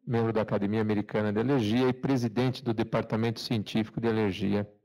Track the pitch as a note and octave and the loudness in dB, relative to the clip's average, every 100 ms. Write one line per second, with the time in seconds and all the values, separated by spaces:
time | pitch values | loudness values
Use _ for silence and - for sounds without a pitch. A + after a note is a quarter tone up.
0 | - A#2 A2+ A2 G#2 G#2+ G2+ G#2+ G#2+ G#2 | -2 0 2 0 0 0 0 0 2 0
1 | G#2 A2 G#2+ G#2 A#2+ C#3 G#2 A#2 B2+ B2+ | 0 -2 0 0 2 2 2 2 2 0
2 | C3+ C3+ A#2+ G#2+ B2+ B2+ A#2+ A2 A2 A#2 | 0 0 0 0 0 0 -4 -2 0 -2
3 | G#2+ A2+ A#2 A#2 - A#2 G2 A2 G#2+ - | -2 -2 -2 -2 -2 -4 -2 -2 -2 -2
4 | A#2 A2 G#2+ F2+ G2 G2+ G#2 - | 0 2 0 0 0 0 -2 -10